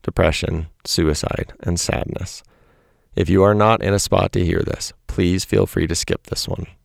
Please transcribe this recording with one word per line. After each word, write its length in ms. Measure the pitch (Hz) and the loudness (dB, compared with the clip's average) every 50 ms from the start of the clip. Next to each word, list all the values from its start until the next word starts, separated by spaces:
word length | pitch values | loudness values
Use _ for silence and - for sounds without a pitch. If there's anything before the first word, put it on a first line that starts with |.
depression, 640 | - - - - 87 80 78 - - 80 80 80 82 - _ _ _ | -6 -4 0 2 2 2 2 0 -2 -2 -4 -4 -6 -8 _ _ _
suicide, 680 | - - - 82 78 73 - - - - - - - - - | -4 0 2 2 2 0 0 -4 -4 -4 -6 -8 -8 -12 -8
and 180 | - 87 87 85 | -4 -4 -4 -2
sadness. 640 | - - - - - - - - - - - - - _ _ _ _ _ _ _ _ _ _ _ _ _ - | -2 -2 -2 -2 -4 -6 -6 -8 -8 -10 -12 -18 -20 _ _ _ _ _ _ _ _ _ _ _ _ _ -4
If 140 | - 87 76 | -2 0 2
you 140 | 90 95 95 | 4 6 6
are 100 | 101 107 | 6 6
not 280 | 104 104 110 113 - | 6 4 4 4 2
in 120 | - 98 101 | 2 0 0
a 60 | 98 | 0
spot 340 | - - - 95 95 95 - | 0 2 2 2 2 0 0
to 100 | - 90 | 0 0
hear 160 | 85 87 85 | 0 0 -2
this, 320 | 50 - - - - - - _ _ | -2 -4 -4 -8 -8 -12 -14 _ _
please 380 | - - - 92 87 90 92 - | -6 -2 0 2 2 2 0 -2
feel 220 | - - 98 95 | 0 2 2 2
free 200 | - - 95 87 | 2 0 -2 -2
to 80 | 80 87 | 0 -2
skip 280 | - - - - - _ | -4 -2 -4 -4 -6 _
this 260 | - - - - - | -10 -8 -8 -6 -6
one 180 | - - 85 - - _ | -8 -8 -8 -14 -14 _